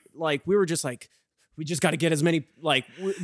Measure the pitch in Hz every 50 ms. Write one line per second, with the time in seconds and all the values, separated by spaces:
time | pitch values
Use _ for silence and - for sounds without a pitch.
0 | _ - - 139 165 156 147 135 - 165 190 208 196 160 165 160 - 143 - -
1 | - - _ _ _ _ _ _ _ _ _ - 160 147 175 143 - 170 156 156
2 | 160 165 160 147 147 175 165 160 135 _ _ _ 147 151 147 131 - - - -
3 | 185 190 196 202